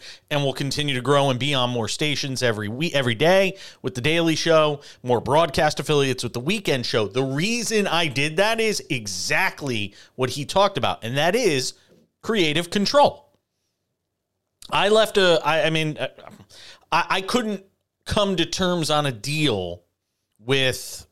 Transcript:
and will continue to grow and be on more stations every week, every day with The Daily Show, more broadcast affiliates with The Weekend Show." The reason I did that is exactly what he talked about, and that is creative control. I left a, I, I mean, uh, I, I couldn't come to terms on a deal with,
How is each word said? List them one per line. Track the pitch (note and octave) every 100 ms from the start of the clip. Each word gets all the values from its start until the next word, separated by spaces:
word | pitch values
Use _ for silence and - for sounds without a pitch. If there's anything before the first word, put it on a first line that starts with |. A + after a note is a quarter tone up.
| - - -
and | D3
will | C#3
continue | C3 C#3 C#3+ D3
to | B2+
grow | B2 C#3+ C#3
and | A#2+
be | C3+
on | C3+ B2
more | B2 G#2+
stations | - D3+ C3+ C#3+ B2+
every | B2 G#2+ G#2
week, | A#2+ E3+
every | C#3+ B2
day | G#2+ D#3 F#3+ F#3+ - - -
with | B2+
The | B2
Daily | C3 E3 E3 D#3
Show, | E3+ D#3+ D3+ D3 - -
more | B2 A#2
broadcast | - D3 E3 D#3 D3+ -
affiliates | C#3+ D3 C#3 B2
with | A#2
The | A#2
Weekend | C3+ A3 G#3 C3+
Show." | A#2 A#2+ G2+
The | A#2
reason | C3+ C3+ G3 A#3+ G#3+ A3 F#3
I | D#3+ E3
did | B2+ D3+ D#3+
that | G#3 A3+
is | A3 G3 -
exactly | C3 G#2 F#2 F#2 D3+ F#3 - C#3+ A2+ G2 - - -
what | B2+
he | C#3+
talked | C3 F#3+ G3 D3
about, | A2 F2+
and | A2+ C3+
that | E3
is | A3 A3+ C3+ B2+ - _ _ _ _
creative | - A3 D#3+ D3+ E3+
control. | G#3 G3+ C#4+ C4+ - _ _ _ _ _ _ _ _ _ _ _ _ _ _ -
I | D3 G3
left | G#3+ G#3 G#3
a, | F#3 D#3+
I, | C#3+ D#3+
I | D#3
mean, | D#3+ D#3 C#3
uh, | - - - - - - - - _
I, | D#3+ E3+
I | F3+
couldn't | F#3+ A#3+ A3 G3 - _ _ _
come | - A3 G3+ F#3
to |
terms | D#3+ - F#3 F3+ D3
on | D3+ D3
a |
deal | A2 C3+ D3+ D3 G#2 F2+ F2 _ _ _ _ _ _
with, | A2 C3+ C3 B2 - - -